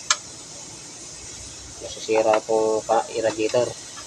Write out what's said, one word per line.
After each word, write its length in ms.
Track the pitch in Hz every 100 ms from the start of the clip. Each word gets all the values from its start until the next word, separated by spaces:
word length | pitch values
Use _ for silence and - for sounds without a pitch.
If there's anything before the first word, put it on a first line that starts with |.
| - - - - - - - - - - - - - - - - - -
Masisira 560 | - - - 110 110 107
itong 480 | - 110 110 110 -
pa-, 240 | 110 110
radiator. 560 | 117 110 107 110 123 117 - - -